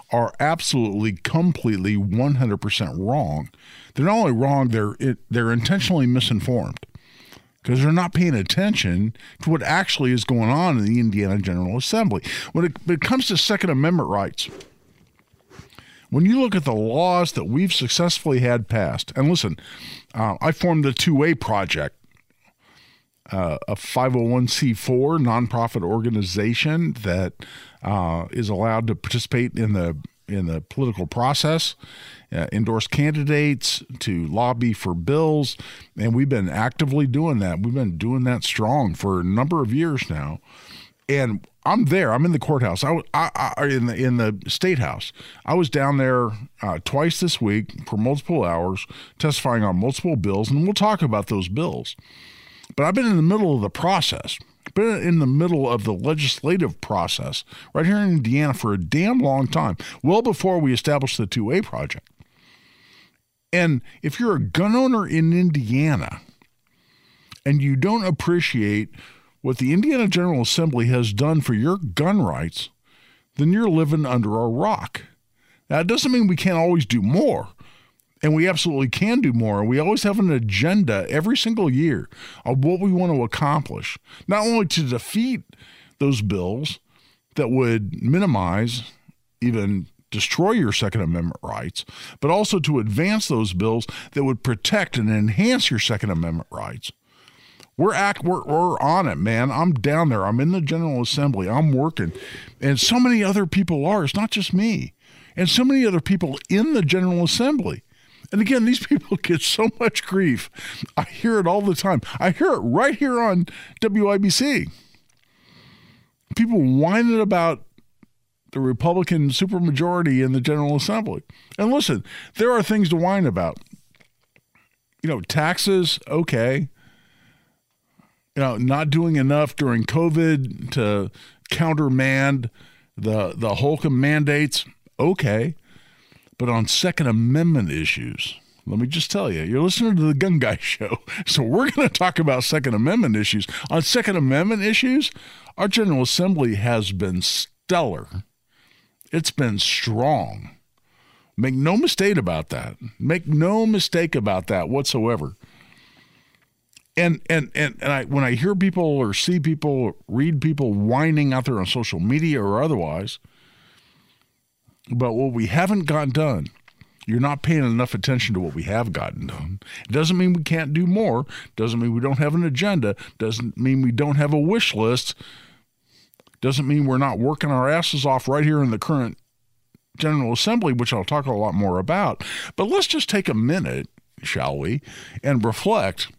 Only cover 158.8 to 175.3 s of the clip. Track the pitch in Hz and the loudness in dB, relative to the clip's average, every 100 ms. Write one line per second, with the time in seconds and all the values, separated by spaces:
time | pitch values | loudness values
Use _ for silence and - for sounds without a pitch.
158.8 | 160 139 110 95 - 180 151 156 151 135 | 0 0 0 0 0 0 0 0 0 0
159.8 | 113 - - 117 160 151 160 143 127 101 | -2 -4 -6 -2 0 2 0 0 0 2
160.8 | 104 127 160 151 143 127 127 113 92 127 | 2 2 2 2 2 0 0 -2 -2 -4
161.8 | 113 85 101 147 160 139 101 107 160 120 | -4 -2 0 0 0 0 0 0 0 -2
162.8 | 80 80 101 - _ _ _ _ _ _ | -2 -6 -8 -12 _ _ _ _ _ _
163.8 | _ _ _ _ _ _ _ _ _ _ | _ _ _ _ _ _ _ _ _ _
164.8 | - 120 123 113 135 117 110 160 190 208 | -8 -2 -2 0 -2 -2 -2 0 0 0
165.8 | 151 151 139 143 156 98 71 - _ _ | 0 -2 -2 0 0 -2 -6 -12 _ _
166.8 | - _ - 120 143 143 156 160 127 117 | -20 _ -4 0 0 -2 0 2 2 0
167.8 | 123 104 139 127 - 92 85 71 85 110 | -2 -2 -2 0 0 -2 -4 -6 -4 -2
168.8 | 110 73 50 50 - - 78 98 - - | -2 -4 -6 -8 -10 -8 -10 -10 -14 -18
169.8 | - 131 160 180 180 175 147 165 139 156 | -4 0 2 2 2 2 0 -2 0 0
170.8 | 180 196 208 117 135 - - - 113 117 | 2 2 2 0 -2 -10 -14 -4 -2 0
171.8 | 117 117 135 139 147 165 170 123 202 180 | 0 0 0 0 2 0 0 0 0 2
172.8 | 107 98 - - 110 113 120 - 127 135 | 0 -2 -10 -6 -4 -4 -6 -2 0 2
173.8 | 127 117 147 143 147 151 156 226 - 104 | 2 2 0 2 2 2 2 2 0 0
174.8 | 110 131 - - - | 0 0 -4 -10 -18